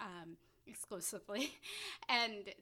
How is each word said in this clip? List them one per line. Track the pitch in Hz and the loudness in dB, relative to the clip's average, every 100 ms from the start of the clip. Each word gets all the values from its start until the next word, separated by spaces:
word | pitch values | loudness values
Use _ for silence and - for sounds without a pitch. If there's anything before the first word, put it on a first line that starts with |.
um, | 202 175 165 170 _ _ - | -6 -6 -10 -12 _ _ -14
exclusively. | - - 185 - 202 - 208 294 - | -10 -6 -2 -2 -2 -2 2 2 -2
<laughs> | - - 381 - - | -8 -6 -6 -4 4
And | 240 233 208 196 - | 6 6 2 -6 -6